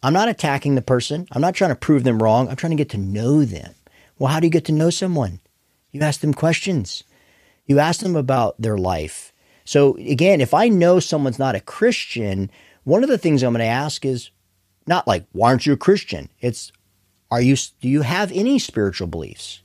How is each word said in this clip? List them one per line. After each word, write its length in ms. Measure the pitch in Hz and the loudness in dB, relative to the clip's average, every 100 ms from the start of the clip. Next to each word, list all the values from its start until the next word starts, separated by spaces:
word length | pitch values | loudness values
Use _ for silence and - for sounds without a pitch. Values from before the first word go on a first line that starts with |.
I'm 100 | 131 | 0
not 160 | 175 226 | 2 0
attacking 460 | - 156 139 143 135 | -2 -2 -2 0 -2
the 80 | |
person. 440 | 117 127 - 151 180 | 0 -2 0 -6 -6
I'm 100 | - | -2
not 140 | 165 180 | -2 0
trying 160 | 185 | -2
to 40 | 131 | 0
prove 280 | - 147 | 0 2
them 180 | 127 113 | 2 2
wrong. 260 | 110 117 131 | 4 2 0
I'm 80 | 131 | -4
trying 220 | 165 156 | -4 -2
to 0 | |
get 120 | 147 | -2
to 100 | 104 | -4
know 440 | 95 104 117 151 | -4 -2 2 2
them. 300 | 131 85 - - _ _ _ - | 2 -2 -14 -20 _ _ _ -4
Well, 120 | 135 | -2
how 80 | 160 | 2
do 60 | 170 | 2
you 60 | |
get 140 | 165 151 | 2 0
to 60 | |
know 200 | 151 170 | 0 0
someone? 480 | 170 190 165 104 87 _ _ _ _ _ | 0 -2 -2 -4 -8 _ _ _ _ _
You 100 | 139 | -4
ask 200 | 151 143 | -2 -2
them 120 | 156 | -2
questions. 680 | 135 165 160 202 165 95 - - _ _ _ _ _ - | 0 0 -2 -2 -4 -4 -10 -18 _ _ _ _ _ 0
You 140 | 139 | 2
ask 220 | 156 170 | 2 0
them 140 | 190 165 | -2 -2
about 440 | 127 131 110 - | 0 0 0 -2
their 180 | 113 104 | -4 -2
life. 540 | 92 85 78 - - _ _ _ | -2 -4 -6 -12 -20 _ _ _
So 320 | - 143 139 85 | -2 2 4 2
again, 440 | 117 135 180 180 | -2 0 4 4
if 120 | 123 | 2
I 140 | 156 233 | 2 4
know 320 | 196 170 180 | 4 4 4
someone's 400 | - 156 135 117 | 2 -2 -2 -2
not 160 | 131 98 | -2 -2
a 40 | |
Christian, 880 | - - 233 240 - 120 101 95 98 - _ _ | -8 -2 0 0 -4 -6 -4 -2 -4 -8 _ _
one 200 | - 180 | 0 2
of 60 | 269 | 2
the 80 | 240 | 0
things 260 | 170 143 | 2 2
I'm 100 | 123 | 2
gonna 120 | 117 113 | 0 0
ask 380 | 120 147 - | -2 -4 -6
is 260 | 135 123 - _ _ _ _ _ - | -4 -6 -8 _ _ _ _ _ -2
not 200 | 175 - | -2 0
like, 180 | 92 - | -2 -4
"Why 180 | 90 117 | 0 2
aren't 160 | 127 151 | 4 2
you 80 | |
a 40 | 139 | 2
Christian?" 520 | - 202 - 82 71 _ | 2 2 0 -10 -12 _
It's, 300 | 123 113 - _ _ _ _ _ _ | -6 -6 -12 _ _ _ _ _ _
"Are 120 | 120 | 2
you, 140 | 123 135 - _ | 2 2 -2 _
do 80 | 127 | 0
you 140 | 143 | 0
have 300 | 127 180 202 | 0 0 -2
any 280 | 185 233 277 | 0 2 2
spiritual 480 | - - 101 - 87 | 0 0 -2 -2 -6
beliefs 540 | 82 76 - - - | -8 -10 -14 -18 -18